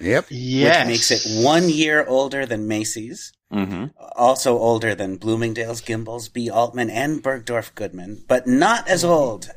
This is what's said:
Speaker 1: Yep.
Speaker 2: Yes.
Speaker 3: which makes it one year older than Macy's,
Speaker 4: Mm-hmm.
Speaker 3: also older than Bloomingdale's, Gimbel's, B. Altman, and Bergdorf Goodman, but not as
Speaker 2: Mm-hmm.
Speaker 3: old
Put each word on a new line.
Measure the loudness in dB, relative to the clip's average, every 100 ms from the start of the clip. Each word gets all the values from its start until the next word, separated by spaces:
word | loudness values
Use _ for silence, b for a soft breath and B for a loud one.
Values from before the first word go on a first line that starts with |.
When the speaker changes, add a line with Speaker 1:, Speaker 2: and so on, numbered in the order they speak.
Speaker 1:
Yep. | 0 0 0
Speaker 2:
Yes. | -8 -2 4 4 4 2
Speaker 3:
which |
makes | 0 0
it | 0 -2 2
one | 4 4 4
year | 2 2 2 2
older | 0 0 -4 -4
than | -4 -2
Macy's, | -4 -4 -8 -12 -14 -18 _ -8
Speaker 4:
Mm-hmm. | -4 -4 -4 -10 -12 -8 4
Speaker 3:
also | 4 4 2 4
older | 4 2 0
than | -2 -4 -4
Bloomingdale's, | -2 -2 -2 -4 -6 -8
Gimbel's, | -6 -6 -6 -10 -10
B. | -8 -2
Altman, | 0 0 0 -4
and | -2 -2 -2
Bergdorf | -4 -6 -4 -6 -6
Goodman, | -8 -10 -10 -14 -8 0
but | 0 2
not | 4 4 2 0
as | 0
Speaker 2:
Mm-hmm. | 2
Speaker 3:
old | 2 2 -4 -12